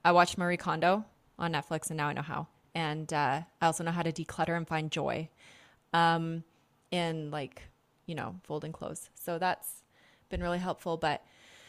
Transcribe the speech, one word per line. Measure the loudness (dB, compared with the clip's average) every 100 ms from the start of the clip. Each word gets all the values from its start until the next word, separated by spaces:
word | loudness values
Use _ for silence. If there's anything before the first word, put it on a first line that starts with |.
I | 6
watched | 8 8 4
Marie | 0 0
Kondo | -2 2 4 4 0 _ _ -6
on | -2
Netflix, | -2 -2 -4 -4
and | -2
now | -2
I |
know | -2
how. | -6 -6 -8 _ _
And, | -4 -2 -2 -2
uh, | 0 2 0 -4 2
I | 2
also | 2
know | -2
how | 0
to | 0
declutter | -2 -6 -2 0 0
and | -2
find | -2 -2
joy, | -2 -2 -2 -6 _ -20 -20 -20 _ -2
um, | 4 4 4 0 -4 -8 _ _ _ -6
in, | -2 -2 -2 -4
like, | -6 -8 -12 -20 _ _ _ -10
you |
know, | -8 -8 -10
folding | -8 -8 -8
clothes. | -10 -10 -10 -14
So | -12 -6 -2
that's | 0 -2 -6 -12 _ _ -20 _ -8
been | -4
really | -2 -2
helpful. | -2 -4 -4 -2
But, | 0 -2 -6 -20 -20 -20